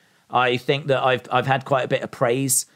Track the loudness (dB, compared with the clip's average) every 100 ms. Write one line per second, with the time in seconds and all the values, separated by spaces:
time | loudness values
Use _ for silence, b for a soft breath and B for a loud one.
0 | b b b 0 2 0 -2 -2 0 0
1 | 2 0 0 0 2 0 0 -2 0 -4
2 | -4 -2 0 0 0 -2 -4